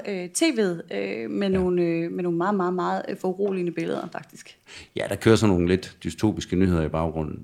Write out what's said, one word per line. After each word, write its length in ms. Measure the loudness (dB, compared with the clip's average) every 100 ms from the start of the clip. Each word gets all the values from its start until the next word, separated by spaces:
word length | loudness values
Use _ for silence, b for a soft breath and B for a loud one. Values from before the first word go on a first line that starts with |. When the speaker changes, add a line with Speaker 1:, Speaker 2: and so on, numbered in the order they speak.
| -4
Speaker 1:
øh, 200 | -6 -6
T 140 | 0
V'et, 540 | 2 2 0 -2 -6 -6
øh, 340 | -4 -4 -4
med 100 | -2
Speaker 2:
Ja. 80 | 0
Speaker 1:
nogle, 340 | 2 2 2
øh, 280 | 2 0 -2
med 100 | -4
nogle 160 | -2 0
meget, 160 | 0
meget, 200 | 0 0
meget, 280 | -2 -2 -4 -6
øh, 80 | -6
foruroligende 520 | -4 -2 -2 -2 -4
billeder, 360 | -4 -4 -4 -6
faktisk. 440 | -10 -14 -18 -20 -20 B B B -8
Speaker 2:
Ja, 100 | -4
der 60 | 2
kører 200 | 6 6
sådan 180 | 6
nogle 140 | 4 4
lidt 280 | 2 0 -10
dystopiske 520 | -10 -2 0 0 -2 2
nyheder 260 | 4 4
i 60 | 2
baggrunden. 500 | 0 -2 -2 -6 -6